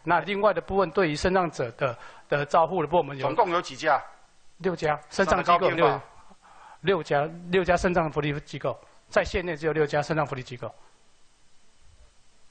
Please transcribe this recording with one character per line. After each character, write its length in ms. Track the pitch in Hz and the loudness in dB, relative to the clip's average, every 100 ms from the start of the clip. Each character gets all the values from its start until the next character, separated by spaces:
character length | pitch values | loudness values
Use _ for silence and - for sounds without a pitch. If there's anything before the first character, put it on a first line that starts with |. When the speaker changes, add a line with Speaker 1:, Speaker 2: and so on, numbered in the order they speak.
Speaker 1:
那 180 | - 170 | -2 0
另 220 | 156 202 | 0 0
外 100 | 208 | 0
的 80 | 175 | 0
部 160 | - 190 | -2 0
分 140 | 180 | 0
对 200 | 160 180 | 2 0
于 60 | 147 | 0
身 160 | 185 | 0
障 180 | 190 175 | 2 0
者 200 | - 123 | -2 -6
的， 280 | - 135 117 - - - | -4 -4 -4 -14 -20 -4
的 160 | 143 | -2
照 220 | 143 185 165 | 2 4 4
护 160 | 185 | 2
的 40 | 147 | 0
部 100 | 175 | 2
分， 20 | |
我 40 | |
们 140 | 143 139 | 0 -2
有 60 | |
Speaker 2:
总 120 | 135 | -2
共 160 | 131 202 | 0 2
有 120 | 175 | 0
几 120 | 175 131 | -4 -2
家？ 260 | 156 131 - - - _ - - | 0 0 0 -18 -20 _ -20 -8
Speaker 1:
六 180 | 185 165 | -4 -2
家， 240 | 156 147 - | -2 -2 -4
身 160 | - | -2
障 180 | 190 185 | 2 2
机 140 | 165 175 | 4 4
构 140 | 175 | 4
有 60 | 165 | 2
六， 100 | 160 | 2
Speaker 2:
上 60 | |
得 40 | 135 | 2
高 0 | |
边 0 | |
吧？ 60 | - - - - - - - - | -6 -20 -20 -20 -20 -20 -20 -6
Speaker 1:
六 200 | 156 190 | -2 -2
家， 280 | 147 147 151 170 175 | 0 0 -2 -6 -2
六 140 | 190 | 0
家 120 | 175 175 | 2 2
身 180 | 190 | 2
障 180 | 175 160 | 2 0
福 80 | 139 | 0
利 180 | 147 147 | -2 -4
机 180 | - 143 | -8 -6
构， 200 | 143 117 - - - | -6 -6 -10 -20 -4
在 160 | 214 | 0
县 220 | 175 202 180 | 0 -2 -4
内 100 | 156 | -4
只 80 | |
有 80 | 156 | -2
六 140 | 151 147 | 0 0
家 160 | 147 | 0
身 120 | 143 | -2
障 120 | 160 143 | -2 -4
福 80 | |
利 80 | 135 | -6
机 120 | 127 123 | -10 -12
构。 160 | 113 - - _ _ _ - _ - - - - - - - - - - - | -12 -14 -20 _ _ _ -20 _ -20 -20 -20 -20 -20 -20 -20 -20 -20 -20 -20